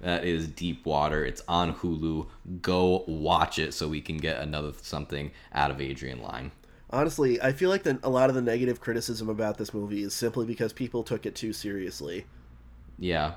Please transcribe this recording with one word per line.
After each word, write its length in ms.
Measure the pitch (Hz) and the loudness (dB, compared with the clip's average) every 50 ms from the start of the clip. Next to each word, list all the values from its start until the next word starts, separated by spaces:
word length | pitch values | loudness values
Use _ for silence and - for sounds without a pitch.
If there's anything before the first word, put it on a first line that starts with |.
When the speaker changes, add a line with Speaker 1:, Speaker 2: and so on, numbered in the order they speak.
Speaker 1:
That 240 | - 90 87 85 - | -2 -2 0 0 2
is 220 | 90 85 82 80 | 2 0 0 0
deep 380 | 78 73 - 87 85 76 - - | -4 -6 -4 -4 -4 -4 -2 -2
water. 380 | 80 73 73 76 78 76 76 71 | 0 2 2 2 2 2 0 0
It's 160 | 64 - - - | -2 -4 -6 -4
on 260 | - 87 87 87 82 76 | 0 2 2 2 2 0
Hulu. 520 | - - 85 82 78 78 80 80 78 73 - - - - 87 90 87 | -2 -2 -2 0 0 0 0 0 -2 -4 -6 -10 -16 -12 -12 -10 -4
Go 440 | - 92 90 90 92 92 90 92 - | 0 2 4 6 6 6 6 4 2
watch 500 | - 80 78 76 82 85 80 80 78 - 82 | -2 -4 0 2 4 6 6 4 2 2 0
it 140 | 78 73 - | -2 -2 -2
so 140 | - 82 | -2 -2
we 140 | 78 78 76 | -2 -2 -4
can 160 | - - 80 | -4 -6 -4
get 240 | 78 73 80 76 62 | -2 -2 -2 -2 -2
another 320 | 73 76 76 76 76 73 - - | -4 -4 -4 -4 -4 -6 -8 -10
something 500 | - - - 73 73 - 73 71 73 73 - - - - - | -10 -8 -6 -6 -6 -4 -6 -6 -6 -6 -10 -14 -12 -4 0
out 180 | 69 71 71 | 2 2 2
of 80 | 69 69 | 0 -2
Adrian 420 | 69 67 69 65 65 65 65 60 | -4 -6 -6 -6 -8 -8 -8 -8
Lyne. 300 | 52 50 - 62 67 80 - - - - - - - - - | -10 -10 -10 -8 -10 -12 -14 -16 -20 -20 -20 -20 -10 -4 0
Speaker 2:
Honestly, 480 | 131 151 165 147 - 143 127 120 120 | 2 2 2 4 4 4 4 4 4
I 120 | - 135 135 | 2 2 2
feel 160 | 139 185 180 | 4 4 4
like 140 | 196 196 196 | 4 4 2
the, 140 | 160 135 123 - | 2 0 2 2
a 60 | 131 | 2
lot 180 | 127 127 131 | 4 6 6
of 80 | 135 131 | 6 6
the 60 | 131 | 4
negative 400 | 123 120 113 117 127 123 120 120 | 2 2 2 2 2 2 0 0
criticism 480 | - 123 117 117 113 - 113 110 113 110 | -2 -2 -2 -2 -2 -4 -4 -4 -4 -2
about 280 | 110 107 110 107 104 | -2 0 0 -2 -2
this 160 | 104 110 - - | -4 -6 -6 -6
movie 300 | 107 101 104 104 101 101 | -6 -4 -4 -4 -4 -4
is 100 | 98 - | -4 -4
simply 320 | - 120 117 - 127 117 | -2 -2 -2 0 0 -2
because 280 | 113 117 - 117 107 - | -2 -2 -2 -2 -4 -4
people 300 | - 127 117 - 120 113 | -4 -6 -4 -4 -4 -4
took 220 | - 123 104 - | -2 -4 -4 -4
it 100 | 104 - | -6 -6
too 180 | - - 110 104 | -6 -6 -6 -6
seriously. 720 | - - 104 101 98 92 85 - - 71 73 87 98 - - - - - - - - - - - - - - - - | -6 -6 -4 -4 -4 -4 -6 -6 -8 -8 -8 -8 -8 -10 -12 -16 -20 -20 -20 -20 -20 -20 -20 -20 -20 -20 -18 -10 -4
Speaker 1:
Yeah, 340 | 92 90 85 78 76 78 - | -2 0 2 2 2 0 2